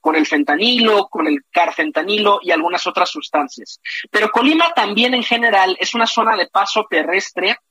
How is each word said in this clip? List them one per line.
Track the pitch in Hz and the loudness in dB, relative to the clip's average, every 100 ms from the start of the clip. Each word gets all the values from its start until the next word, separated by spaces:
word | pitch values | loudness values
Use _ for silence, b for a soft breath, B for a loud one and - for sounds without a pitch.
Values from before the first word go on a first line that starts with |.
con | 160 156 | 0 0
el | 151 | 0
fentanilo, | 151 147 147 226 247 226 208 190 | 0 0 0 0 2 4 2 0
con | 165 156 | -4 -2
el | 147 _ | -2 _
carfentanilo | - 170 - 156 151 175 208 208 202 | 0 0 0 -4 -2 -2 0 2 2
y | 185 | 2
algunas | 160 165 175 180 | 0 0 -2 -4
otras | 175 180 | -2 -4
sustancias. | 156 - 151 143 - 107 - B B B | -4 -4 -4 -4 -8 -20 -18 B B B
Pero | 214 208 | -2 0
Colima | 233 254 320 339 | 2 2 2 2
también | 294 202 208 247 | 0 0 0 0
en | 254 | 0
general | 233 233 233 196 190 185 | -2 0 2 2 2 0
es | 185 | -4
una | 233 226 | -2 0
zona | - 220 214 | 0 0 0
de | 175 | 0
paso | 196 202 220 208 | 0 0 -2 -2
terrestre | 165 151 185 - - 190 233 _ | -2 0 -2 -4 -4 -4 -4 _